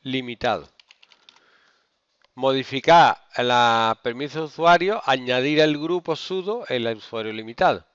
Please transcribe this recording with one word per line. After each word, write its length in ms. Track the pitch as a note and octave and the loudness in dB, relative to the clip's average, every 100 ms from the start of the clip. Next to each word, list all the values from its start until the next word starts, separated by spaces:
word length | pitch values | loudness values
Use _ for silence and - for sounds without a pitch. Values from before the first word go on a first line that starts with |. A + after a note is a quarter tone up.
limitado. 640 | C3+ C3 B2 A#2 B2 G2 D2 _ _ _ _ _ _ _ _ _ _ _ _ _ _ _ _ | -6 -6 -6 -6 -4 -4 -8 _ _ _ _ _ _ _ _ _ _ _ _ _ _ _ _
Modificar 880 | - C3 C3+ B2+ C3+ D#3 E3 C3+ - _ - | -2 0 0 -4 -4 6 8 6 2 _ -4
la 600 | B2 B2 A#2+ A2+ A2+ A2+ | 0 2 2 2 0 -2
permiso 360 | B2+ A#2+ C#3+ D3 | -6 -6 -8 -8
de 60 | D#3 | -10
usuario, 560 | - E3 F3 F#3 A3 | 0 4 4 2 -2
añadir 560 | - C3+ B2 B2+ C3+ D3+ | -2 -2 0 0 2 2
el 160 | D#3 D3 | 2 2
grupo 400 | D#3+ F3+ E3+ D3+ | -2 -4 -4 -8
sudo 500 | - F#3+ F#3 A#3 - | -6 -8 -6 -8 -6
el 180 | B2+ A#2 | -4 -4
usuario 480 | A2 - A2+ A2 | -6 -10 -8 -8
limitado. 500 | A2 A2 A#2 F3+ G2+ _ | -10 -12 0 0 0 _